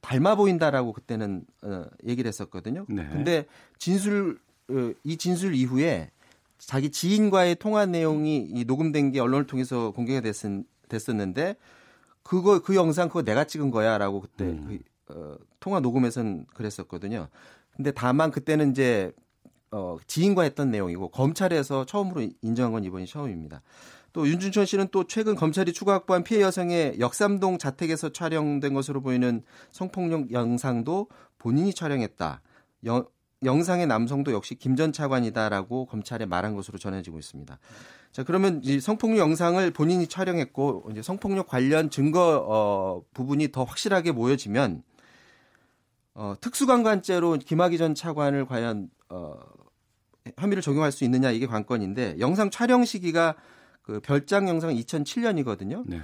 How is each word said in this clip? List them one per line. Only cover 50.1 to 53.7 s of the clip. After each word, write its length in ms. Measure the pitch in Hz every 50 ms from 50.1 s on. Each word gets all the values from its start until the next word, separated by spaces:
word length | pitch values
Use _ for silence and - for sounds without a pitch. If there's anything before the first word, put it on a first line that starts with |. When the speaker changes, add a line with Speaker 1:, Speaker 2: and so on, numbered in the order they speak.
| _ _ - - - -
Speaker 1:
혐의를 240 | 175 208 196 185
적용할 300 | - 147 139 151 156 143
수 120 | 139 - 135
있느냐, 260 | 120 127 127 135 127
이게 160 | 113 117 131
관건인데 680 | 120 113 107 104 - 123 113 101 92 101 127 123 98 78 82
영상 320 | 117 139 185 208 208 196
촬영 340 | - - 240 233 247 247 240
시기가 520 | - - 190 180 170 160 170 165 165 156 - - - - - - _